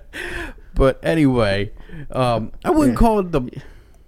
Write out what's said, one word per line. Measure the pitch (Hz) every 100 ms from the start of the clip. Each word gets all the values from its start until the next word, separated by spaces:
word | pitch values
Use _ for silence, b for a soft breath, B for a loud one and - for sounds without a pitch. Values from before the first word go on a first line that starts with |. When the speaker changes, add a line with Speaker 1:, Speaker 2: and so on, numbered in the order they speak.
| - B B B 330 - -
Speaker 1:
But | - 107 -
anyway, | 151 165 139 123 104 98 101 B B 165 139
um, | - 123 113 110 -
I | -
wouldn't | 294 285
Speaker 2:
Yeah. | 226
Speaker 1:
call | 233 214
it | 180
the, | 156 123 - b b b -